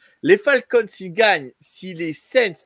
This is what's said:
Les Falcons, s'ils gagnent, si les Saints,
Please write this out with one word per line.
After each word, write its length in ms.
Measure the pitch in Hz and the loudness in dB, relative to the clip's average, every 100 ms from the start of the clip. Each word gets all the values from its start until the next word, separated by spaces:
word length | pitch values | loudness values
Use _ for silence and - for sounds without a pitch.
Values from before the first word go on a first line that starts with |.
| _ _ | _ _
Les 140 | 143 202 | 4 4
Falcons, 480 | 285 262 - 240 214 | 4 0 0 -2 -2
s'ils 260 | - 185 | -8 -6
gagnent, 380 | 170 214 175 131 - | 2 2 2 -2 -16
si 340 | - - 185 | -18 -14 -12
les 200 | 165 170 | -8 -8
Saints, 520 | 151 - 262 220 165 | -8 -2 0 0 -2